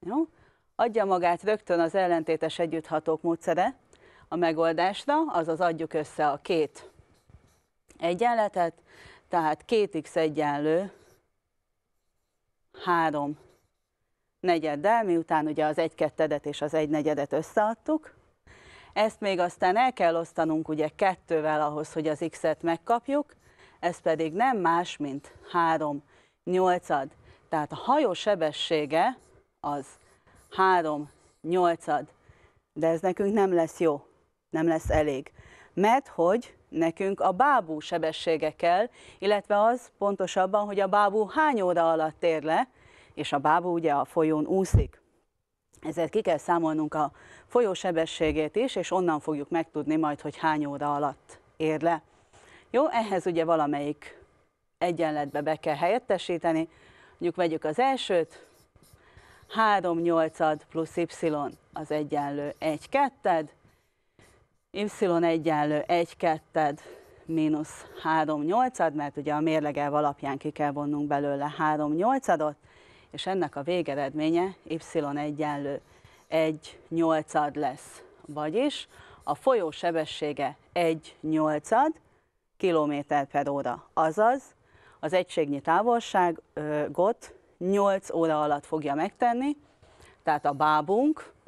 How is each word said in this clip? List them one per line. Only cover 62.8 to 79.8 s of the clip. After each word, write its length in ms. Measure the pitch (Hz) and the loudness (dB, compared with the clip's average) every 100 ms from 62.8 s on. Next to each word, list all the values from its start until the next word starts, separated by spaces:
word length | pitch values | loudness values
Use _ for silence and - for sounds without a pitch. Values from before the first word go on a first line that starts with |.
| - | -2
ketted, 640 | 269 277 _ 202 170 156 _ _ _ _ _ _ _ - _ _ _ _ | 0 0 _ 0 0 0 _ _ _ _ _ _ _ -20 _ _ _ _
y 140 | - 208 - 202 170 | -6 -6 -2 2 2
egyenlő 640 | 170 165 156 156 147 151 143 | 2 2 2 0 2 0 2
egy 300 | 175 170 - | 0 0 -2
ketted 640 | 175 156 _ 165 151 147 - - - - - | 0 -2 _ 0 0 -2 -12 -20 -20 -20 -6
mínusz 600 | 160 156 151 156 - - - | 0 2 0 -4 -10 -18 -8
három 400 | 165 160 151 151 | 0 0 2 -2
nyolcad, 520 | 147 208 254 247 165 | 0 2 0 2 0
mert 240 | 147 147 143 | 0 -6 -6
ugye 160 | 143 | -2
a 60 | 151 | 0
mérlegelv 540 | 160 156 151 147 143 | 2 0 0 -2 0
alapján 440 | 147 147 143 139 139 | 2 0 -2 -6 -6
ki 120 | 151 | -8
kell 220 | - 147 | -4 -4
vonnunk 360 | 143 147 147 147 | -2 -4 -4 -2
belőle 460 | 143 143 139 143 151 | -2 -2 -2 -4 -2
három 360 | 156 156 151 | 0 0 -2
nyolcadot, 640 | 156 208 262 - 170 151 147 _ - - - _ | 0 0 0 0 0 0 -6 _ -20 -20 -20 _
és 160 | 147 - | -12 -6
ennek 300 | 190 156 143 | -2 -4 -4
a 80 | |
végeredménye 920 | 143 180 156 139 139 147 156 170 185 185 | -4 -2 -2 -4 -4 -2 0 2 0 -6
y 140 | - 160 - 165 147 143 | -10 -10 -4 -4 -4 -4
egyenlő 640 | 151 147 151 147 139 139 _ _ - - _ | -6 -4 -4 -4 -6 -8 _ _ -20 -20 _
egy 520 | 160 160 156 - - - | 0 0 -2 -10 -20 -8
nyolcad 680 | 165 165 160 151 160 147 147 | 0 2 2 0 -2 -2 -2
lesz. 480 | 143 139 - - - _ - | -6 -6 -16 -20 -20 _ -14
Vagyis 640 | 147 151 180 285 - - - - - | -6 -4 0 -2 -2 -14 -20 -20 -16
a 120 | - 147 | -6 -2
folyó 360 | - 247 170 | 2 2 0
sebessége 840 | - | -2